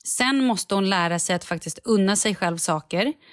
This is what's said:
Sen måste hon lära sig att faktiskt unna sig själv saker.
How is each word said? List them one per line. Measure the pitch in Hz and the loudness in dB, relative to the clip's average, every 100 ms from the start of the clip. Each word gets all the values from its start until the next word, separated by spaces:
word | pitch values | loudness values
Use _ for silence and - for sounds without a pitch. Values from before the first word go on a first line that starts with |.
| - - | -6 0
Sen | 254 269 254 | 2 2 2
måste | 202 - 196 | 0 -2 0
hon | 190 | 2
lära | 190 170 170 | 2 0 0
sig | - 180 | 0 -2
att | - | -4
faktiskt | 165 165 - | -8 -8 -6
unna | - 214 190 202 | 2 4 4 2
sig | 214 196 | 0 0
själv | 170 165 | -2 -2
saker. | - 156 - 170 254 320 - | -2 -2 -2 -2 -2 -4 -12